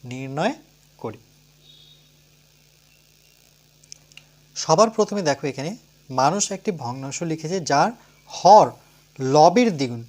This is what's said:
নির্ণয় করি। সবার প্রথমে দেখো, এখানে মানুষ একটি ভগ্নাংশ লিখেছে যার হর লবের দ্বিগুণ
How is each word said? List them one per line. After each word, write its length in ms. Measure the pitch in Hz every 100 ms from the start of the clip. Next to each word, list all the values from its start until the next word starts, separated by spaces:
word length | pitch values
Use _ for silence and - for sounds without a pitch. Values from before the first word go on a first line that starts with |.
| 123
নির্ণয় 440 | 127 135 139 196 320 _ _ _ _
করি। 180 | 117 110 _ _ _ _ - - - _ _ _ _ _ _ _ _ _ _ _ _ _ _ _ _ _ _ _ _ - _ - _ _ _ -
সবার 260 | - 160 220 220
প্রথমে 260 | 208 208 160
দেখো, 160 | 135 147
এখানে 180 | 127 147 233 _ _ _ 127
মানুষ 220 | 139 196 202 196
একটি 140 | 220 165
ভগ্নাংশ 360 | 123 135 135 - 170
লিখেছে 240 | 160 160 190 143
যার 200 | 143 185 240 _ _ _ -
হর 300 | 175 208 135 - _ _ _ - 131
লবের 340 | 147 165 185 233 160
দ্বিগুণ 240 | 131 120